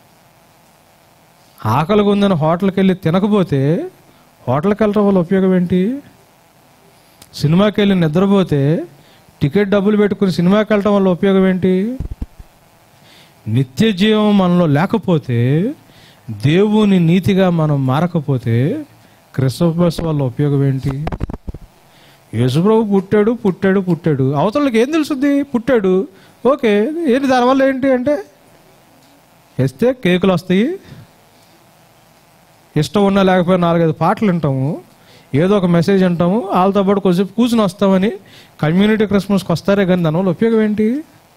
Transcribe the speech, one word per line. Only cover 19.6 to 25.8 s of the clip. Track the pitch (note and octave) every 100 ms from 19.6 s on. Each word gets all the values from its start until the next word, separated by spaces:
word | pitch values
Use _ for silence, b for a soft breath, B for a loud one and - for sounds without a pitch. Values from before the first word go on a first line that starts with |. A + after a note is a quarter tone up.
| E3+ E3 F3 -
వల్ల | E3 D3
ఉపయోగం | C3 A2+ D3 C#3+
ఏంటి? | C#3 C3+ C#3 C3+ D#3 - - - - - - b b b b b _
యేసుప్రభు | A2 B2+ C3+ G3 A3 G#3+
పుట్టాడు, | G3 F#3+ G#3+ G#3
పుట్టాడు, | A#3+ G3+ E3+ G3 G3
పుట్టాడు. | F#3 D#3+ E3 C3+ C3
అవతలకి | C#3+ F#3 C#4+ C#4 A3
ఏం | C4
తెలుసుద్ది? | D#4+ D4 C#4 C#4+ C#4
పుట్టాడు, | C#4+ A#3 B3+ A#3+